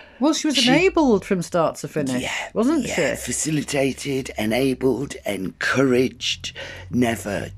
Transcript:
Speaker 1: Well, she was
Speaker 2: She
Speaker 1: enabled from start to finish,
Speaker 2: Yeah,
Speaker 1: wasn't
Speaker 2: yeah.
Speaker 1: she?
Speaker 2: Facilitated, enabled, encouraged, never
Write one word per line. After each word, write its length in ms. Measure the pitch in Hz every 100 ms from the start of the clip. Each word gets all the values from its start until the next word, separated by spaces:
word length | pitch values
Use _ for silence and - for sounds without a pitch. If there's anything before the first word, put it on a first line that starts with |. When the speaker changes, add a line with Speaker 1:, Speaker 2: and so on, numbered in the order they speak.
| - -
Speaker 1:
Well, 140 | 269
she 140 | 294 311
was 100 | 269
Speaker 2:
She 120 | 240
Speaker 1:
enabled 580 | 285 370 359 285 196 -
from 160 | 190
start 320 | 156 175 151 -
to 120 | 147
finish, 340 | 160 135 127
Speaker 2:
Yeah, 260 | 127 - -
Speaker 1:
wasn't 320 | - 240 320 220
Speaker 2:
yeah. 280 | - 139 117
Speaker 1:
she? 40 |
Speaker 2:
Facilitated, 1080 | - 120 151 151 117 143 135 - 143 135 127 -
enabled, 760 | 107 123 135 127 127 117 139 - -
encouraged, 1300 | 95 92 - - - 135 123 131 - - - - - - - -
never 600 | 120 120 110 104 92 -